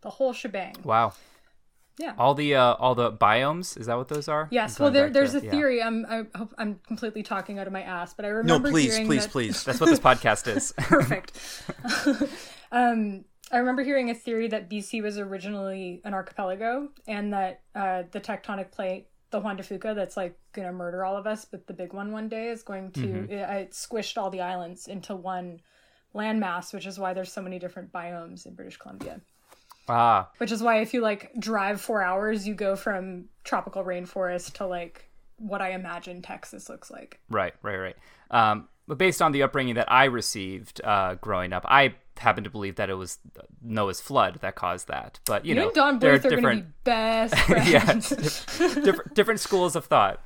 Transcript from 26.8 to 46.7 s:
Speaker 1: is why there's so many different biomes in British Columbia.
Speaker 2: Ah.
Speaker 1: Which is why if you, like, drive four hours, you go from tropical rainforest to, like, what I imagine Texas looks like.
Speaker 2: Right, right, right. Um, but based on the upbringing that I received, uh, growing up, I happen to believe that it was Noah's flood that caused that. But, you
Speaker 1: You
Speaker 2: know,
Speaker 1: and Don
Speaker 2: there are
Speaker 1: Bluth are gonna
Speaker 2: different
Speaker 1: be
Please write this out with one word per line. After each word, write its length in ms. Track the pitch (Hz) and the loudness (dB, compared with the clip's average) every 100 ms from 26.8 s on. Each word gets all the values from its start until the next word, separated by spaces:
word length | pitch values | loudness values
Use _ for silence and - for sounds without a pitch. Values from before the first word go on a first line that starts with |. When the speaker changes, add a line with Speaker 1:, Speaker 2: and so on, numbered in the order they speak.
| 185 | -12
Speaker 1:
is 120 | 185 | -6
why 140 | 190 | -4
there's 180 | 185 185 | -4 -6
so 100 | - | -8
many 160 | 185 185 | -10 -10
different 340 | 175 190 190 | -10 -12 -14
biomes 540 | 180 170 175 170 180 180 | -12 -10 -12 -14 -16 -18
in 80 | |
British 220 | 180 - - | -16 -18 -18
Columbia. 420 | - - - 78 _ _ _ _ _ - - | -20 -16 -14 -16 _ _ _ _ _ -20 -2
Speaker 2:
Ah. 400 | 120 117 107 92 _ | 4 6 6 2 _
Speaker 1:
Which 120 | 233 | -6
is 120 | 226 | -2
why 180 | 233 226 | 2 2
if 120 | 220 | 2
you, 80 | 254 | 0
like, 320 | 220 202 - 247 | 0 -2 -8 -10
drive 420 | 202 220 196 208 | -4 -2 -2 -4
four 220 | - 220 | -4 -2
hours, 460 | 185 190 214 220 196 | 0 0 0 -2 -4
you 60 | |
go 200 | 196 202 | -4 -2
from 520 | 196 220 196 185 180 - - | -2 -2 -4 -6 -12 -14 -18
tropical 400 | - 208 180 190 | -4 -4 -4 -8
rainforest 680 | 185 180 180 - 185 180 175 | -6 -6 -8 -4 -4 -4 -8
to, 120 | - 196 | -8 -6
like, 420 | 180 170 - - - - - | -4 -8 -14 -20 -20 -20 -14
what 260 | 220 196 | -8 -4
I 80 | 190 | -4
imagine 500 | 185 180 175 170 180 | -6 -8 -10 -10 -14
Texas 460 | 180 185 - - - | -12 -14 -14 -18 -16
looks 220 | - - | -18 -18
like. 300 | - - - _ | -18 -20 -20 _
Speaker 2:
Right, 240 | 110 90 - | -2 -2 -2
right, 140 | 104 98 | -8 -6
right. 200 | 95 - - _ _ | -6 -10 -20 _ _
Um, 380 | 123 110 107 - _ - | 4 4 4 -4 _ -12
but 100 | 139 | 2
based 240 | 190 170 | 2 4
on 80 | 165 | 2
the 100 | 139 | 4
upbringing 300 | 135 147 127 120 | 2 2 0 0
that 140 | 117 | 4
I 140 | 127 135 | 8 8
received, 760 | 120 107 113 95 95 98 - | 6 -4 -4 -6 -8 -12 -10
uh, 320 | - 101 95 92 | 0 2 2 -4
growing 360 | 107 98 90 | -4 -2 -2
up, 120 | 92 - | -4 6
I 260 | 135 135 - - - | 6 6 2 -20 -2
happen 260 | 117 110 | 2 2
to 60 | 104 | -2
believe 260 | 113 98 92 | -6 -6 -4
that 120 | 101 | -4
it 60 | |
was 240 | 95 90 - - - - - | -4 -8 -12 -16 -20 -20 -18
Noah's 400 | 117 110 101 92 | -6 -2 -2 -2
flood 380 | - 135 98 87 | 0 2 2 0
that 140 | 95 | -8
caused 340 | - 90 90 - | -4 -4 -4 -6
that. 320 | 69 - - - | -8 -8 -8 -2
But, 180 | - | -2
you 60 | 156 | 0
Speaker 1:
You 40 | 233 | 0
Speaker 2:
know, 60 | 415 | 2
Speaker 1:
and 80 | |
Don 240 | 370 285 269 | 4 4 6
Speaker 2:
there 160 | 262 | 6
are 40 | 277 | 8
Speaker 1:
Bluth 60 | |
are 60 | 269 | 6
gonna 60 | 247 | 4
Speaker 2:
different 280 | 247 226 | 4 2
Speaker 1:
be 60 | 170 | -2